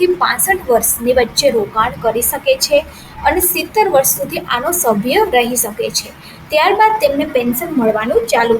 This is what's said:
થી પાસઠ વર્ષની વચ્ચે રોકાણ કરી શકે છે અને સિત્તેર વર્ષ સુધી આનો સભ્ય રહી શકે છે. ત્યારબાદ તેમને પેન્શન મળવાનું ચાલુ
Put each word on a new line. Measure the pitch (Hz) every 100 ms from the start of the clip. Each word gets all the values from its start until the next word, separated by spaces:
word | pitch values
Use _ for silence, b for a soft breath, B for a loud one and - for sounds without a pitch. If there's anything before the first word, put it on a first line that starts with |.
થી | 359 359
પાસઠ | 240 - - 381 -
વર્ષની | 226 208 - 240 254
વચ્ચે | 233 - 285 226
રોકાણ | 202 220 233 -
કરી | 233 226 233
શકે | 277 277 262 -
છે | 294 311 B B B
અને | - 330 349
સિત્તેર | - - 427 415 285
વર્ષ | 269 -
સુધી | 277 339 -
આનો | 240 285 349
સભ્ય | 247 208 240 339 427
રહી | 247 240 247
શકે | 220 214 220 -
છે. | - - B B -
ત્યારબાદ | 302 330 403 427 427
તેમને | 294 277 302
પેન્શન | 254 240 233 339 311
મળવાનું | 220 214 220 - - 247
ચાલુ | 233 226